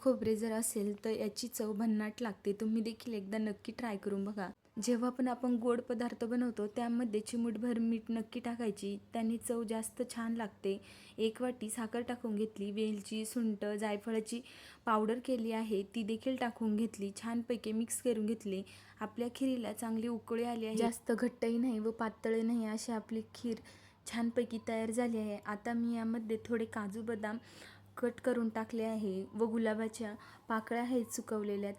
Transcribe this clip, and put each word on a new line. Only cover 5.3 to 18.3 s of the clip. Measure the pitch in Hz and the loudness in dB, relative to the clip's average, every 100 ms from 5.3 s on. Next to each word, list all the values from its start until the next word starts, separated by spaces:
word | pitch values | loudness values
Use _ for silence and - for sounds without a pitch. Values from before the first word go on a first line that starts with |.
| 247 247 240 | 2 2 4
गोड | 240 240 | 4 4
पदार्थ | 247 233 240 220 233 | 2 -2 -2 -2 0
बनवतो | 240 247 214 208 | 2 2 0 -2
त्यामध्ये | 226 233 233 247 208 | 0 0 2 2 0
चिमूटभर | 214 240 233 214 247 233 | 0 0 0 0 0 2
मीठ | 226 226 220 | 2 2 0
नक्की | 226 220 247 | -2 -2 -4
टाकायची, | 240 233 233 202 202 202 - | -4 -2 -2 -2 -4 -6 -6
त्याने | 233 226 226 | -2 0 0
चव | - 233 | 0 0
जास्त | 220 226 220 - 247 240 | 0 -2 -2 -4 -4 -2
छान | 226 | -2
लागते. | 233 214 - 196 196 - - - - | -2 -4 -2 -2 -2 -6 -20 -12 0
एक | 220 220 | 0 2
वाटी | 254 247 214 | -2 -2 -4
साखर | 214 220 240 | -4 -2 -2
टाकून | 240 247 233 208 | -2 -4 -2 0
घेतली, | 220 - 202 | 0 -2 -4
वेलची, | 202 214 208 196 220 220 | 0 0 -2 -4 -4 -2
सुंठ, | 254 226 202 208 | 0 0 2 0
जायफळाची | 208 214 202 214 220 220 240 - - - - - | 0 0 -2 0 -2 0 -4 -8 -16 -20 -6 2
पावडर | 214 214 240 247 | 4 4 2 2
केली | 254 226 | 0 2
आहे | 220 220 196 196 233 | 0 0 0 0 -2
ती | |
देखील | 208 220 262 262 | 0 0 0 0
टाकून | 240 226 220 208 | 0 0 2 4
घेतली, | 226 - 196 196 | 2 0 -6 -4
छानपैकी | 226 233 226 233 220 | -4 -2 0 -2 0
मिक्स | 220 226 - | 0 -2 0
करून | 254 220 | 2 2
घेतले. | 214 | 2